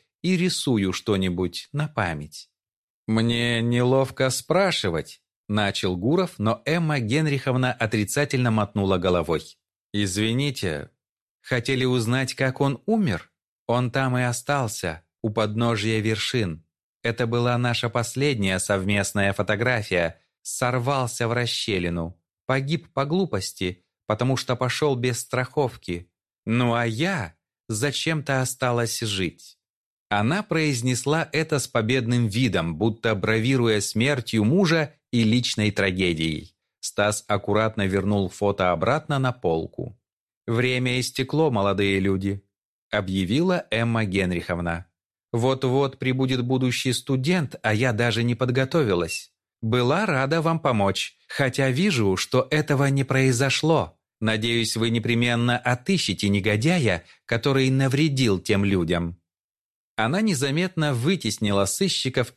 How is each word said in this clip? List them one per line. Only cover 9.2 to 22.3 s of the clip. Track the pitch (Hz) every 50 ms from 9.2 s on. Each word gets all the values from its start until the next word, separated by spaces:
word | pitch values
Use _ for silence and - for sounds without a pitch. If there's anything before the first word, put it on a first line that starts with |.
| 82 80 82 73 - - - _ _ _ _ _ _ _ -
«Извините, | 104 104 95 90 104 107 110 117 127 143 147 127 - - 90 78 71 - - _ _ _ _ _ _ _ _ _ _
хотели | - - 131 120 117 - 135 127 127
узнать, | 127 127 123 113 113 123 131 131 127 -
как | - 135 131 127 -
он | 143 139 143 - _
умер? | - 220 220 202 139 92 80 - - _ _ _ _ _ _ _
Он | - 117 123 127 120
там | 117 135 135 127 123
и | 123 127
остался, | 123 120 - - - 143 143 127 107 - - - 87 80 82 - _ _ _
у | - 110
подножья | 104 113 107 104 107 113 120 120 117 104 104 110 113 110
вершин. | 104 110 110 107 - - - 123 107 87 80 78 - _ _ _ _ _ _ _ -
Это | 117 117 - 123
была | 113 120 120 120 123 123 120
наша | 123 123 117 - - 117
последняя | - 123 113 - - 131 139 151 135 110 98 95 95 92
совместная | 92 - 101 98 92 101 104 101 98 - - 104 98 98 95
фотография. | - 101 95 107 101 117 123 127 113 107 - 92 87 85 82 85 _ _ _ _ _ -
Сорвался | - - - 131 123 123 127 117 135 143 135 127 120 - - 120 113
в | 117
расщелину. | 120 120 117 - - - - 104 90 87 87 85 85 82 80 - _ _ _